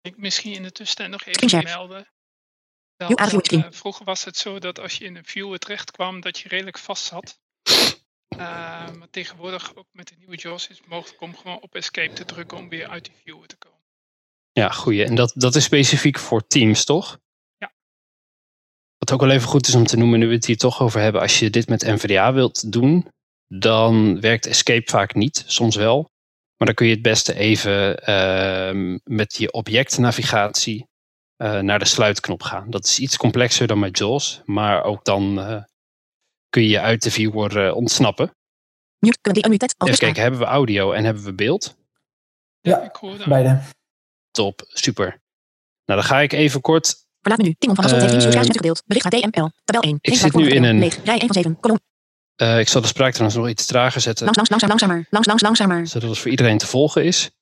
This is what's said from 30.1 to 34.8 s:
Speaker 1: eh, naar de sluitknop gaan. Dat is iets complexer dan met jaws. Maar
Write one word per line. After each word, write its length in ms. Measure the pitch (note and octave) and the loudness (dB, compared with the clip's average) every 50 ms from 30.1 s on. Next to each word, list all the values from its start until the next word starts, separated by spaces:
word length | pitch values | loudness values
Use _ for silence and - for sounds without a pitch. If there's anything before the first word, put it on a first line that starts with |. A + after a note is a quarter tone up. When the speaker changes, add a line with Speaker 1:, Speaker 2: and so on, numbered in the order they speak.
| A#2 - A#2 - - A2 G2+ G#2 - - - - A2 G#2+ B2 _ _ _ _ _ _ _ _ _ _ | 0 -2 -4 -2 0 0 0 0 -2 -4 -4 -4 -6 -10 -10 _ _ _ _ _ _ _ _ _ _
Speaker 1:
eh, 220 | _ A#2+ G#2+ G#2 G2+ | _ -6 -4 -4 -2
naar 180 | G2 G2+ G#2 G#2 | -2 0 0 0
de 60 | - | 2
sluitknop 580 | - - - A2+ G#2 G2+ - - - F2+ - | 0 2 2 2 2 2 -2 -4 -8 -8 -8
gaan. 280 | - - G2 F#2+ G2 G#2+ | -8 -10 -10 -10 -10 -8
Dat 140 | A#2+ G2+ - | -8 -4 -2
is 140 | - - - | -2 -2 -2
iets 180 | B2+ C3+ - | -2 -4 -4
complexer 500 | - - A#2+ G2 B2 B2 B2 - - B2+ | 0 0 0 2 2 0 0 2 0 0
dan 120 | A2+ A2 G#2 | 0 0 0
met 200 | G2+ F#2+ F#2 - | 0 -2 -2 -2
jaws. 420 | G#2 G2+ B2+ C#3+ - - - - - | -2 -2 -2 -2 -4 -6 -8 -10 -8
Maar 380 | - G2+ G#2 G#2+ G#2 G2+ F2 | -6 -4 -2 0 0 0 0